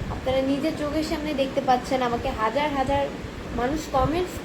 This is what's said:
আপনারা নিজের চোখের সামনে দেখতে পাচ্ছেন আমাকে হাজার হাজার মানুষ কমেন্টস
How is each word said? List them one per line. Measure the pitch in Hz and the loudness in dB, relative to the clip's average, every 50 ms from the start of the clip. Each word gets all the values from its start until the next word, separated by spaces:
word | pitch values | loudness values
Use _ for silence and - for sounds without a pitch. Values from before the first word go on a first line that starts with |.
| - - | -4 -4
আপনারা | - - - 262 262 269 | -6 -4 -2 0 2 2
নিজের | 269 269 277 285 285 320 311 302 | 2 2 0 2 0 -2 -2 -2
চোখের | 294 294 285 320 311 311 | -4 -2 0 0 0 0
সামনে | 330 302 294 302 302 | -2 -2 -2 -4 0
দেখতে | 262 277 262 - 285 254 262 | 0 0 0 0 0 2 4
পাচ্ছেন | 254 247 247 - 269 254 254 | 2 2 2 0 0 0 2
আমাকে | 240 233 233 240 269 | 0 0 0 -2 -2
হাজার | 262 - 220 226 240 277 294 302 | -2 0 0 0 2 2 0 2
হাজার | 285 277 262 262 277 285 277 277 - - - - - - - - - | 2 0 2 2 2 2 2 0 -2 -6 -10 -10 -10 -10 -8 -6 -4
মানুষ | 240 240 247 294 311 302 - - | -2 0 0 0 -2 -4 0 2
কমেন্টস | 269 262 254 302 349 359 359 - - - | 4 4 4 4 2 0 -2 -4 -6 0